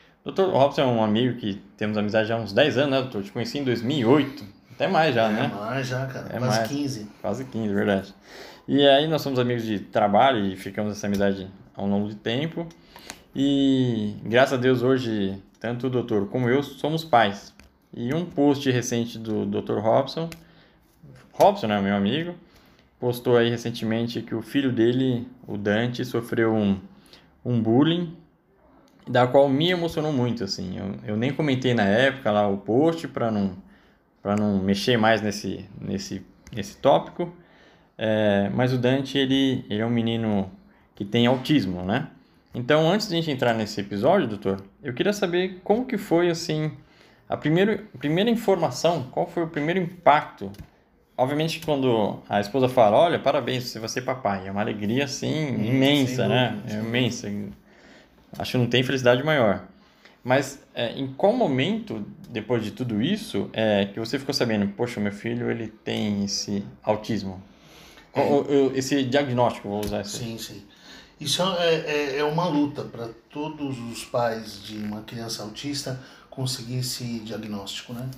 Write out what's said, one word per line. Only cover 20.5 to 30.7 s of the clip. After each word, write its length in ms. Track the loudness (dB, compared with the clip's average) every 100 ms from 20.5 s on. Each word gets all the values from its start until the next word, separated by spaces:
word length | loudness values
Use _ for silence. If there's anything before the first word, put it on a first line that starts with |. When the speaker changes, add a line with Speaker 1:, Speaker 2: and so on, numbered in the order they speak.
| -20 _ _ _ _ -20 -20 -12
Speaker 1:
Robson, 340 | 4 4 4 0
né, 140 | 2
meu 140 | 2 2
amigo, 400 | 2 0 -2 -8 -16 _ _ _ _ -6
postou 360 | -2 -2 4 4
aí 140 | 4
recentemente 720 | 0 -4 -4 -2 -2 -2 -4
que 140 | -6 -8
o 60 |
filho 300 | -4 -2 0
dele, 560 | 4 4 4 0 0 -4 -14 -10
o 100 | -4
Dante, 480 | 0 2 0 -2 -4
sofreu 480 | -4 -2 2 2
um, 260 | 4 2 0 -4 -20 -20 -20 _ _
um 180 | -4 -2
bullying, 540 | 2 4 4 2 -4 -10 -20 _ _ _ _ _ _ _ -2
da 180 | 2 6
qual 240 | 6 6
me 220 | 4 2
emocionou 420 | 0 -2 -2 -2
muito, 300 | 0 0 -2
assim. 340 | -4 -6 -6